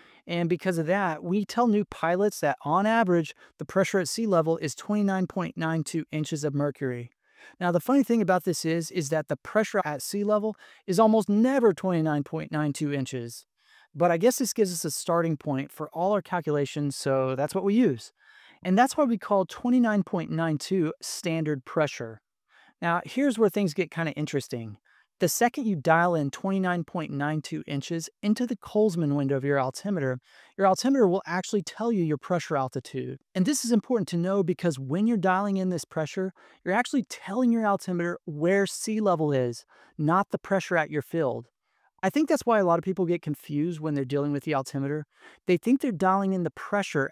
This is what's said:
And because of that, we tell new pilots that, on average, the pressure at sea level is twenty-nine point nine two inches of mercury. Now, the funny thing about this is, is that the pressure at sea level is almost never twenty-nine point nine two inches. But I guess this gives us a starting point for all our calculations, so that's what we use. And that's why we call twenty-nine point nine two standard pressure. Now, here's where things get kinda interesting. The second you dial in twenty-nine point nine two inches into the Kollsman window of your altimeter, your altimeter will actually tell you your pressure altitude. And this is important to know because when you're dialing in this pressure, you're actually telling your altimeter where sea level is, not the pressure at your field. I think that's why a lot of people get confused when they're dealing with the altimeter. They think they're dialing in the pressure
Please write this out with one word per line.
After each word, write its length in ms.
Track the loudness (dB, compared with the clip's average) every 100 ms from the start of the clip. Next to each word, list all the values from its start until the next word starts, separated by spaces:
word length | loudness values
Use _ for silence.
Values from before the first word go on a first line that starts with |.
| -20 _ -6
And 220 | -2 0
because 300 | 0 0 0
of 80 | 0
that, 360 | 0 0 -2
we 220 | -2 -2
tell 220 | 0 2 4
new 180 | 2
pilots 560 | 0 -2 0 2 0 0
that, 160 | -2 -2
on 220 | 0 0 2
average, 480 | 2 4 2 0 -8 -20 -16
the 80 | -4
pressure 320 | 0 2 0
at 100 | -2
sea 180 | -2 2
level 320 | 2 2 0
is 160 | -2
twenty-nine 520 | -6 -4 0 0 0 -2
point 300 | -4 -6 -4
nine 280 | -2 -2
two 200 | -2 -4 -4
inches 320 | -4 -4 -4
of 100 | -2
mercury. 560 | 0 -2 -2 -6 -6 -10 _ _ _ -20 -6
Now, 140 | 0
the 80 | 0
funny 220 | 4 2
thing 180 | 4 2
about 240 | 2 2
this 220 | 0 -2 -2
is, 240 | -2 -2
is 180 | -4 -2
that 200 | -2 -2
the 80 | -6
pressure 440 | -2 0 0 0 -2
at 160 | -6
sea 220 | -6 -2
level 300 | 0 0 0 -6 -14 -12 -2
is 120 | 4
almost 320 | 6 6 4
never 420 | 4 4 6 4
twenty-nine 520 | 4 2 2 2 0
point 280 | -2 -6 -4
nine 220 | -2 -2
two 180 | -2 -2
inches. 540 | -2 -4 -6 -8 -12 -20 _ _ _ _
But 160 | 0 2
I 80 | 4
guess 180 | 2 2
this 160 | 0
gives 200 | 0 0
us 120 | 0
a 60 | -6
starting 480 | -4 0 2 2 -2
point 340 | -2 -4 -6
for 160 | -10 -10
all 180 | -4 0
our 100 | 0
calculations, 720 | -2 -4 0 0 0 -2 -4
so 400 | -2 0 0 0 0
that's 180 | -2
what 100 | -2
we 100 | 2
use. 380 | 4 4 2 -6 _ _ -20 -20 _
And 160 | 0 4
that's 200 | 4 2
why 60 |
we 120 | 0 0
call 300 | 0 0 0
twenty-nine 560 | -4 0 2 4 2
point 280 | 0 -4 -4
nine 280 | -2 -2 -2
two 340 | -2 0 0 -4
standard 640 | -10 -8 -4 -2 -2 -4
pressure. 560 | -4 -2 -2 -2 -12 -14 _ _ _ _ _ _
Now, 220 | -2 -2
here's 340 | -2 0 0 4
where 100 | 2
things 220 | 2 0
get 180 | 0 -4
kinda 220 | -4 -4
interesting. 640 | -4 -4 -4 -4 -8 -10 -14 _ _ _ -2
The 80 | 0
second 380 | 2 0 0 -2
you 100 | 0
dial 400 | 4 4 4 2
in 140 | -2
twenty-nine 540 | -4 -4 -2 0 -2
point 280 | -4 -6 -6
nine 280 | -4 -2 -4
two 220 | -4 -8 -6
inches 440 | -6 -4 -6 -8 -6
into 260 | -2 0 -2
the 100 | -6
Kollsman 580 | -2 2 2 2 0
window 220 | 0 0 0
of 80 |
your 160 | 0 0
altimeter, 580 | 0 -4 -4 -2 -2 -4 -8 -20 -14 0
your 80 | 2
altimeter 420 | 4 2 4 4
will 140 | 4
actually 380 | 0 -4 -2 -4
tell 300 | -4 -4 -2
you 100 | 0
your 160 | 0 -2
pressure 380 | -2 -4 -2 -2
altitude. 640 | -2 -6 -8 -8 -8 -10 _
And 120 | -2 0
this 180 | 0
is 80 | 2
important 360 | 2 2 0 0
to 100 | -2
know 240 | 0 2
because 360 | 0 0 -2 -2
when 280 | -2 0 2
you're 100 | 2
dialing 400 | 2 2 2 0
in 140 | 0
this 140 | -2
pressure, 480 | -4 -6 -4 -4 -6 -8 -20 _
you're 120 | -2
actually 300 | -2 0 -2
telling 480 | -4 -8 -6 0 2
your 120 | 2
altimeter 540 | 2 0 -2 -2 -2 -4 -8
where 400 | -2 2 2 2
sea 340 | -2 -4 0
level 320 | 2 2 2
is, 320 | 2 0 -2 -12 _ -16 -2
not 340 | 2 2 0
the 80 | -4
pressure 380 | -2 -2 0 0
at 140 | 0
your 100 | -4
field. 460 | -4 -2 -2 -2 -8 _ _ _ _ _
I 80 | -2
think 180 | 0 2
that's 160 | 0
why 140 | 2 2
a 80 | 4
lot 140 | 2
of 40 |
people 220 | 0 -2 0
get 160 | -2
confused 580 | -4 -8 -4 -2 -2 -2
when 140 | -4
they're 100 | -2
dealing 280 | -2 0 0
with 100 | -2
the 120 | -2
altimeter. 520 | -2 -2 -4 -4 -4 -8 _ -20 -8 0
They 100 | 0
think 240 | 2 2
they're 120 | 2
dialing 420 | 0 2 2 2
in 80 | 0
the 80 | -2
pressure 600 | -6 -4 -4 -2 -2 -2